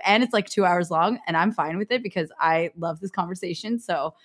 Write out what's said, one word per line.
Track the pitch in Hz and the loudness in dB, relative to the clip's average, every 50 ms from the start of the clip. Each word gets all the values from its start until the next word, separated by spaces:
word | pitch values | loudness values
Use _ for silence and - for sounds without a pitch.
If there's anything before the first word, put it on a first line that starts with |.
| - | 2
and | 190 202 220 254 | 2 4 4 4
it's, | 247 - | 2 2
like, | 214 196 - | 0 -2 0
two | - - 196 | 0 2 4
hours | 180 175 175 175 170 | 4 4 2 2 0
long, | 175 160 170 190 247 240 - | 2 2 2 2 0 -2 -4
and | - 165 | -2 0
I'm | 160 175 208 214 | 2 2 2 0
fine | - 151 156 165 185 | 0 -2 -4 -4 -4
with | 214 208 | -2 -2
it | 247 247 240 | -2 -2 -2
because | 202 - 185 160 151 - - | -4 -4 -4 -4 -4 -2 0
I | 151 165 165 165 170 165 - | 2 2 4 2 0 -2 -4
love | 170 165 170 160 160 | -6 -6 -6 -6 -6
this | 190 190 | -8 -6
conversation. | - - 180 170 185 180 - 175 175 - - 214 233 233 | -4 -4 -4 -4 -6 -6 -6 -6 -6 -6 -4 -4 -4 -4
So | - - 175 151 139 160 - _ _ | -2 -2 -2 -2 -2 -4 -6 _ _